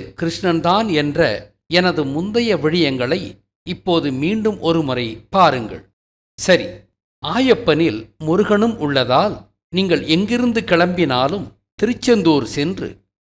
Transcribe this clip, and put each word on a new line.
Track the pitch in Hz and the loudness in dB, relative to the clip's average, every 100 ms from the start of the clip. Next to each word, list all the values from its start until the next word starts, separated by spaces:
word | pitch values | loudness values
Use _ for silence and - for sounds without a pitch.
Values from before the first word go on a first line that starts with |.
| - - | -4 -6
கிருஷ்ணன்தான் | 165 - 180 165 170 202 220 | -6 -2 -2 0 2 0 0
என்ற | 151 147 156 139 101 - _ _ | 0 0 0 0 0 -10 _ _
எனது | 175 185 151 | 0 2 0
முந்தைய | 135 147 202 233 233 165 | -2 -4 -2 -2 0 0
விழியங்களை | 156 175 143 131 123 185 117 - _ _ 175 | 0 2 0 0 -2 -4 -6 -16 _ _ -12
இப்போது | 180 185 165 143 | -8 0 0 0
மீண்டும் | 131 165 220 214 190 | -2 -2 0 -2 0
ஒருமுறை | 165 165 139 123 113 110 _ | 0 0 0 -4 -6 -10 _
பாருங்கள். | 196 165 127 104 85 - _ _ _ _ - | 4 4 2 -6 -12 -18 _ _ _ _ -6
சரி, | - 160 90 - _ _ _ _ | 2 2 2 -12 _ _ _ _
ஆயப்பனில் | 147 220 262 - 165 151 165 110 - _ | -6 0 2 2 2 2 2 -2 -10 _
முருகனும் | 156 185 208 208 226 214 | -2 0 2 2 2 0
உள்ளதால், | 147 135 120 139 202 - - _ _ | -2 0 2 2 2 -4 -16 _ _
நீங்கள் | 180 190 147 | -2 0 0
எங்கிருந்து | 135 165 208 240 247 226 | 2 0 2 0 0 -2
கிளம்பினாலும் | - 170 180 180 151 123 139 196 - _ _ - | 0 2 2 2 0 0 0 -4 -10 _ _ -4
திருச்செந்தூர் | 220 226 247 220 165 143 120 | -4 -2 2 4 4 2 -2
சென்று | 147 156 190 - - _ _ | -4 -4 -6 -10 -14 _ _